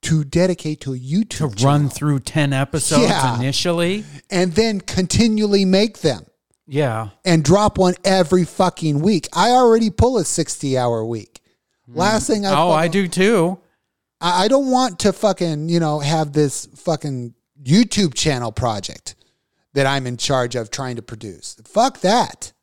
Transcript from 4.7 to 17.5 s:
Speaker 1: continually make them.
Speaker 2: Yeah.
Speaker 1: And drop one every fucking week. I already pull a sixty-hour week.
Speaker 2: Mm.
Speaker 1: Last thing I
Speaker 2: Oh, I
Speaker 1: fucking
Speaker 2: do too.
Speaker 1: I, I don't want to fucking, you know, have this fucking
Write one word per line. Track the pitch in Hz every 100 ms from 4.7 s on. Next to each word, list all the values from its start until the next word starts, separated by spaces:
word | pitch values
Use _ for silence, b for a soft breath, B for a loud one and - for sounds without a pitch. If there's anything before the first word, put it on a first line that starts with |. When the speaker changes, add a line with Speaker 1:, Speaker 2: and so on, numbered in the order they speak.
| 202
Speaker 1:
continually | - - 185 - 226 214 214 202
make | 190 185 220 -
them. | 160 117 - _ _ _ _
Speaker 2:
Yeah. | 139 143 110 110 _
Speaker 1:
And | 190 165
drop | 139 190 208 208
one | 185 180
every | 196 190 170 180
fucking | 170 - 185 - 160 143
week. | 175 196 -
I | - 214
already | 247 247 226 220
pull | - 233 254
a |
sixty-hour | 156 - 156 - 143 131 123 117
week. | 113 117 - - _ _ _ _ _
Speaker 2:
Mm. | 123
Speaker 1:
Last | 190 220 -
thing | 220 196
I | 190
Speaker 2:
Oh, | 175
I | 156 170
Speaker 1:
fucking | 180
Speaker 2:
do | 185
too. | 175 190 226 170 185 _ _ _ _ _ _
Speaker 1:
I, | 170 175
I | 202
don't | 269 269
want | 254 254 175
to | 208
fucking, | 185 214 180 175 151 156
you | 170
know, | 160 151
have | 143 160 151
this | 147 147 - - -
fucking | - 156 151 131 120 _ _